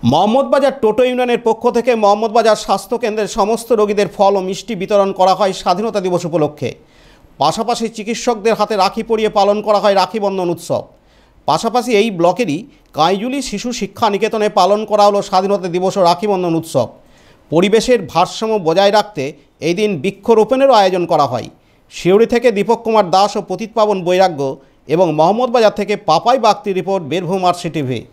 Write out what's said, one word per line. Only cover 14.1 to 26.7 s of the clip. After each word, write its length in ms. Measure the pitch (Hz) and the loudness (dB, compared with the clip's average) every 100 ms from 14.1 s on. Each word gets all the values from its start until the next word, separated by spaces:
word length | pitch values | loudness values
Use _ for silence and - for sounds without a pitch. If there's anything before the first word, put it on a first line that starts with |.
নিকেতনে 340 | 202 214 220 208 208 | 0 -2 -2 -2 2
পালন 220 | 185 208 214 | 2 2 0
করা 140 | 208 202 | 4 4
হলো 120 | 202 196 | 2 0
স্বাধীনতা 400 | 190 196 202 180 | 0 0 -2 -2
দিবস 200 | 170 185 196 | -2 -2 2
ও 60 | 175 | 2
রাখি 160 | 175 208 | 2 0
বন্ধন 220 | 196 180 165 | -2 0 -2
উৎসব। 280 | 160 139 113 - _ _ _ _ _ | -2 -2 -4 -6 _ _ _ _ _
পরিবেশের 500 | 156 196 220 220 240 160 | 0 2 2 2 0 0
ভারসাম্য 420 | 160 175 - 220 214 160 | -2 -2 -2 -4 -2 0
বজায় 260 | 170 202 214 | 2 4 2
রাখতে 280 | 208 - 135 160 _ _ 151 | 0 -6 -10 -10 _ _ -4
এই 60 | |
দিন 160 | 175 214 180 | -2 -2 -2
বৃক্ষরোপণেরও 760 | 156 196 - 220 214 262 277 233 | -6 -6 0 2 4 2 4 4
আয়োজন 260 | 190 185 170 | 4 0 0
করা 140 | 165 139 | 0 0
হয়। 160 | 120 110 _ _ _ _ | -2 -8 _ _ _ _
সিউড়ি 340 | - 170 196 226 | -6 2 4 4
থেকে 220 | 240 240 202 | 2 2 0
দীপক 240 | 202 226 | 0 -2
কুমার 220 | 233 220 185 | 0 0 2
দাস 180 | 185 208 208 | 2 2 -2
ও 20 | 185 | -8
পতিত 220 | 185 - - | -8 -6 0
পাবন 200 | 214 202 170 | 0 0 0
বৈরাগ্য 340 | 180 190 151 139 151 _ _ - | 2 2 0 -6 -6 _ _ -4
এবং 120 | 156 180 156 | 0 0 2
মোহাম্মদবাজার 600 | 160 214 247 240 214 208 | 2 2 0 2 2 0
থেকে 140 | 202 202 - | -6 -4 0
পাপাই 300 | 160 214 262 | 0 2 2
বাগতি 260 | 220 196 - | 2 0 -2